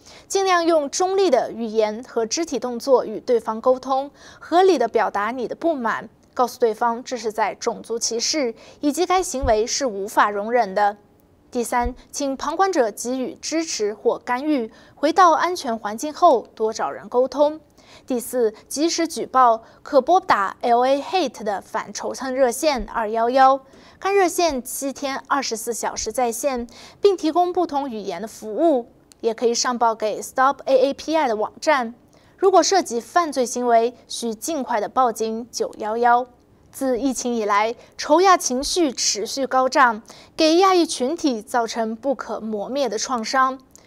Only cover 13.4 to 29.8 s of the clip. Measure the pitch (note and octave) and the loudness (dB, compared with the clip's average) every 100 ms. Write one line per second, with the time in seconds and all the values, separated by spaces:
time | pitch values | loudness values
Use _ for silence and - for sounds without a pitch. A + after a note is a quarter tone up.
13.4 | - D#4+ E4 - G#3 G#3 A#3+ A3 - B3 | -6 -4 -4 -4 -4 -2 -2 -2 -4 -4
14.4 | D4+ C#4 A3 - - - D4 E4 F4 D#4 | 0 -2 -2 -10 -20 -4 0 6 6 6
15.4 | E4+ F4+ C4 A3+ G3+ A3+ D4+ D4 F4 A#3+ | 0 -4 -6 -6 -8 -8 -8 4 4 4
16.4 | - - A3 A3+ D#3 A#2+ G3 B3 C4 C#4 | 0 -4 -4 -2 -6 -8 -4 0 0 2
17.4 | D4 D#4 _ _ - - - B3 - B3+ | 0 0 _ _ -20 -20 -6 -6 -4 -2
18.4 | A3 G#3+ - C#4 E4 E4 E4 A3+ - C4 | -2 -2 -12 -2 -2 0 -4 -4 0 4
19.4 | B3 A3+ - _ - C#4+ C4+ F#4 F#4 A3+ | 4 4 -4 _ 2 2 4 2 4 0
20.4 | G3 - B3 A#3+ B3+ C#4+ C4+ F#4 C4+ - | 0 -2 2 4 4 0 0 -2 -2 -4
21.4 | G#3+ F#3+ - G#3+ F3 - G#3 A3+ C4 B3+ | -6 -6 -6 -8 -8 -10 -10 -8 -6 2
22.4 | B3 A#3 D#4 B3+ G#3+ - G#3+ A3+ A#3+ C4 | 2 2 0 0 -4 -6 -2 0 2 6
23.4 | C4 C4+ - - - - F#4+ G4+ F4 F4 | 6 4 -4 -20 -20 -6 0 2 2 2
24.4 | E4+ C4 - - C#4 B3+ C#4 C4+ - C#4+ | -2 -2 -8 -8 -8 -6 -6 -6 -2 -2
25.4 | B3+ A3 - G#3+ G3 G#3 A3+ A#3 A#3+ A3+ | -2 -6 -6 -6 -6 -6 -6 -2 -2 -2
26.4 | C#4+ B3 A#3+ - - - G4+ F#4 D#4 E4 | -4 -4 -8 -14 -20 0 2 2 0 2
27.4 | F4+ F4+ E4+ C#4+ C#4 A3 F#3+ E3+ A3+ - | 2 0 -2 -2 -4 -8 -8 -8 -10 -12
28.4 | G#3+ G#3 E4 B3+ A#3 _ _ - A3+ A3 | -8 0 2 2 -2 _ _ -6 -4 0
29.4 | A#3 A#3 C4 A#3+ | -2 0 -2 2